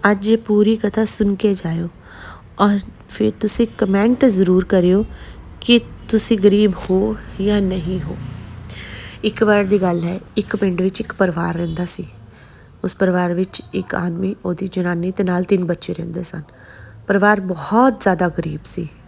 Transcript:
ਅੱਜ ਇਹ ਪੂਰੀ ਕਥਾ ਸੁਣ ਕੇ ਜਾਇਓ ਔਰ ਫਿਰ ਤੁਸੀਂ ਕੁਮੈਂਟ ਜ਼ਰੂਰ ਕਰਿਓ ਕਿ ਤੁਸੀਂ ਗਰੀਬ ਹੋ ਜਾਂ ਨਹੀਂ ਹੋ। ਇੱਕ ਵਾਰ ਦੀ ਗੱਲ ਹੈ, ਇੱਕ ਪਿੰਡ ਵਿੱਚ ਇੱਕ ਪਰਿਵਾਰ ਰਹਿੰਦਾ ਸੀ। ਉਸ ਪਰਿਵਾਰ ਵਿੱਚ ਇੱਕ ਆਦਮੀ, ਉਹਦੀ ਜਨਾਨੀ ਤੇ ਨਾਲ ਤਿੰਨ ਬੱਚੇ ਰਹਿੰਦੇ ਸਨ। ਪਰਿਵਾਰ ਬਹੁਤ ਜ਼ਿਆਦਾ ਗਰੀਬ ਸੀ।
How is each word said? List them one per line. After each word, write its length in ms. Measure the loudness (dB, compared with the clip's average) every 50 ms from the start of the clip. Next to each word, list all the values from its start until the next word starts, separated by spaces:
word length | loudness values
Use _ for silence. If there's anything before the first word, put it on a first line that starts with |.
| 4 2
ਅੱਜ 160 | 2 2 2 2
ਇਹ 100 | 0 0
ਪੂਰੀ 380 | 2 2 2 4 4 4 2
ਕਥਾ 300 | 0 0 -2 0 0 0
ਸੁਣ 300 | 0 0 0 0 0 0
ਕੇ 180 | 2 0 0 0
ਜਾਇਓ 340 | 0 -2 -4 -4 -4 -4 -6 -10 -14 -20 -20 -20 -20 -18 -18 -18 -20 -20 -20 -2 0
ਔਰ 200 | 2 2 2 2 -2 -6 -16 -18 -16 -12
ਫਿਰ 220 | -4 0 0 0 0 0
ਤੁਸੀਂ 280 | -2 -2 2 2 0 0
ਕੁਮੈਂਟ 580 | 2 -2 0 2 2 4 4 4 4 4 4
ਜ਼ਰੂਰ 400 | 4 6 4 4 4 4 2 4
ਕਰਿਓ 400 | 4 2 4 4 4 4 4 2 -2 -6 -16 -18 -18 -18 -18 -20 -20 -18 -12
ਕਿ 180 | 2 4 4 4 4 0 -16 -18 -8 0
ਤੁਸੀਂ 280 | 0 0 2 2 0 4
ਗਰੀਬ 360 | 4 4 6 6 4 2 2 0 -2 0
ਹੋ 260 | 2 2 2 0 -2 -6 -10 -14 -8 -4
ਜਾਂ 200 | -2 0 2 2
ਨਹੀਂ 400 | 0 0 -2 -4 -4 -4 -4 -4
ਹੋ। 160 | -4 -6 -8 -8 -10 -12 -12 -12 -14 -14 -16 -16 -14 -14 -14 -14 -12 -12 -12 -12 -14 -14 -14 -4 -4
ਇੱਕ 200 | -4 0 2 4
ਵਾਰ 200 | 4 6 4 4
ਦੀ 180 | 4 2 2
ਗੱਲ 220 | 2 2 0 0 -2
ਹੈ, 160 | -2 -4 -6 -8 -4 -4 -4
ਇੱਕ 180 | -2 -2 -2
ਪਿੰਡ 260 | 0 0 0 0 2
ਵਿੱਚ 200 | 0 0 0 -2
ਇੱਕ 120 | -6 -6 -2
ਪਰਿਵਾਰ 420 | 0 0 0 0 -2 -4 -4 -2
ਰਹਿੰਦਾ 300 | -4 -4 -4 -4 -4 -2
ਸੀ। 200 | -2 -2 -4 -6 -12 -16 -20 -20 -20 -20 -20 -20 -20 -20 -20 -20 -20 -20 -8 -6
ਉਸ 120 | -6 -2
ਪਰਿਵਾਰ 380 | 0 0 0 2 2 0 0 0
ਵਿੱਚ 280 | -2 -2 -2 -4 -6 -6 -6 -8
ਇੱਕ 220 | -8 -6 -6 -6
ਆਦਮੀ, 400 | -4 -4 -4 -4 -4 -4 -6 -6 -6 -6
ਉਹਦੀ 220 | -8 -6 -6 -6 -8
ਜਨਾਨੀ 440 | -6 -4 -4 -4 -4 -4 -4 -6
ਤੇ 120 | -4 -2 -2
ਨਾਲ 200 | 0 0 -2 0
ਤਿੰਨ 220 | 0 0 0 0
ਬੱਚੇ 280 | -2 -4 -4 -4 -8 -8
ਰਹਿੰਦੇ 300 | -8 -8 -10 -8 -6 -6
ਸਨ। 180 | -6 -6 -8 -14 -14 -20 -20 -20 -20 -20 -20 -20 -20 -20 -20 -4 0
ਪਰਿਵਾਰ 340 | 2 4 4 4 4 2
ਬਹੁਤ 580 | 0 -4 -6 -6 -4 0 4 4 4 4 4 2
ਜ਼ਿਆਦਾ 300 | 2 2 2 2 0 -2
ਗਰੀਬ 300 | 0 -2 -6 -4 -6 -8 -10
ਸੀ। 220 | -10 -8 -8 -8 -10 -12 -18 -20